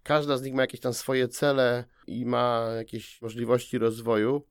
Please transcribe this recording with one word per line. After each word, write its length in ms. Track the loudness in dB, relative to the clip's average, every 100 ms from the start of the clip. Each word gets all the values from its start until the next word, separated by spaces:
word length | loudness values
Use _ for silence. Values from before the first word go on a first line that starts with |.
Każda 340 | 0 0 2 -2
z 60 |
nich 120 | -2
ma 80 | 0
jakieś 180 | 0 -2
tam 140 | -6
swoje 340 | -4 -2 0 0
cele 560 | 0 2 4 2 0 -6 _ -10
i 200 | -6 -2
ma 400 | 2 2 0 -2 -4
jakieś 460 | -8 -12 -12 -14
możliwości 560 | -12 -6 2 2 2 0
rozwoju. 640 | 0 0 0 2 2 0